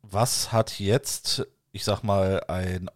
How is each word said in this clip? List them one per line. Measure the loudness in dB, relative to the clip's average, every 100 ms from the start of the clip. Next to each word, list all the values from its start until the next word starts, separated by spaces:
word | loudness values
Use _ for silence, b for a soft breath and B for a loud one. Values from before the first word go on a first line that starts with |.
was | -6 0 2 0 0
hat | 0 0 -2
jetzt, | 2 2 0 -4 -2 -4 -4 _ _
ich | -6
sag | -2 0
mal, | 2 2 4 2 -2
ein | -2 -2 -4 -4